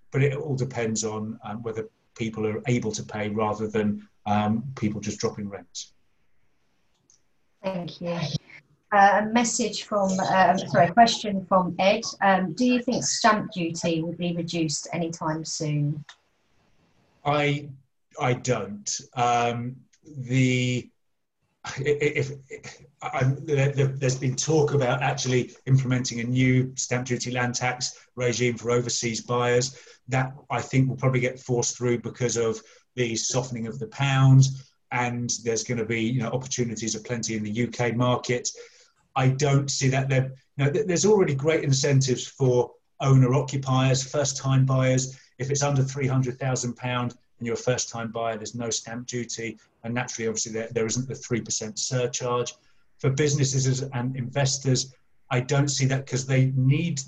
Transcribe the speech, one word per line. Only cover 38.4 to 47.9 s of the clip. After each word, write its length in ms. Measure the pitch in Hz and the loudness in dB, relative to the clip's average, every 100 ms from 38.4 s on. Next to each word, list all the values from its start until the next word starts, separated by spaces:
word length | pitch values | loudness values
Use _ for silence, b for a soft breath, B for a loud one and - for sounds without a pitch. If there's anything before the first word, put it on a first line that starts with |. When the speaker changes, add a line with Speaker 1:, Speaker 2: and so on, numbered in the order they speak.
| - - B B B B B 131 | -4 -12 B B B B B 2
Speaker 1:
I 120 | 131 | 2
don't 400 | 131 143 135 - | 4 4 2 2
see 200 | - 135 | 0 0
that 200 | 135 135 | 2 2
there, 240 | 131 127 - b - | 0 0 -6 b -2
you 80 | |
know, 60 | 147 | 0
th-, 160 | 160 185 | 2 0
there's 180 | 165 | 2
already 300 | 196 208 165 | 4 6 4
great 300 | 135 156 156 | 2 2 2
incentives 600 | 143 135 147 135 131 123 | 2 2 4 4 4 0
for 460 | - - 131 123 117 - _ - | -4 0 4 4 2 -4 _ -2
owner 340 | 139 135 123 | 6 6 8
occupiers, 640 | 135 - 139 135 131 131 127 | 4 0 -4 0 2 4 2
first 360 | - 147 135 - | 0 -2 -2 -2
time 280 | 135 131 | 2 2
buyers. 540 | 131 131 131 127 - B B B | 4 2 2 2 -2 B B B
If 120 | 131 | -4
it's 120 | 139 | 0
under 200 | 143 135 | 0 0
three 240 | 131 147 131 | 0 -2 0
hundred 320 | 131 123 120 | 0 0 -2
thousand 380 | 131 127 120 120 | -4 -2 -4 -6
pound 400 | 123 123 120 - _ - | -4 -4 -4 -8 _ -10
and 80 | 117 | -6
you're 80 | |
a 40 | 113 | -4
first 320 | - 120 - | -2 -2 -2